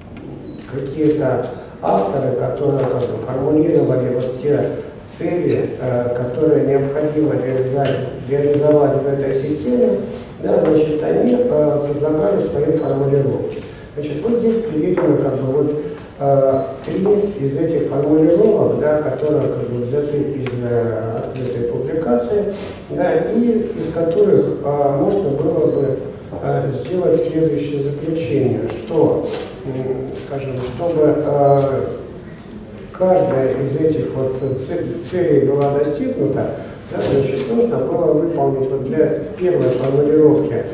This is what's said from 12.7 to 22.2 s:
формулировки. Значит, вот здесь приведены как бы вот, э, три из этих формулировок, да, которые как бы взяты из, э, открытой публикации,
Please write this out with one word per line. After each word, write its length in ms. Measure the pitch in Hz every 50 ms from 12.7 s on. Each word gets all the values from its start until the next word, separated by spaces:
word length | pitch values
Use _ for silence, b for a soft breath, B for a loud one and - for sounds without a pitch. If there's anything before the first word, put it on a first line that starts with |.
| - -
формулировки. 840 | - 135 135 139 139 139 139 139 - - - - - - - - - B B B B B B
Значит, 280 | 151 147 151 147 151
вот 160 | 202 233 233 -
здесь 240 | 226 226 - - -
приведены 520 | - 156 151 - - - - - 147 135 -
как 180 | - 135 131 131
бы 120 | 131 131
вот, 300 | 135 147 147 147 147 151 147 B B B B B B -
э, 400 | 139 139 139 135 135 135 135 135 135 - - - -
три 220 | 151 160 180 190 208 208 196 202 - - -
из 160 | 139 139 143
этих 320 | 165 160 - 156 143 143 -
формулировок, 920 | 139 143 147 151 156 156 160 170 170 196 226 - - - - - - -
да, 220 | 147 151 151 151
которые 400 | 147 135 - - 151 151 151 143
как 260 | 120 - 127 123 120 117
бы 160 | 120 120 120
взяты 320 | 120 139 147 147 147 143
из, 320 | 143 - - - 131 123 123 120 120
э, 560 | 120 120 120 117 113 110 110 110 113 113 117 -
открытой 500 | - - 127 127 123 - - 120 120 120
публикации, 760 | - - - - - - - - 240 -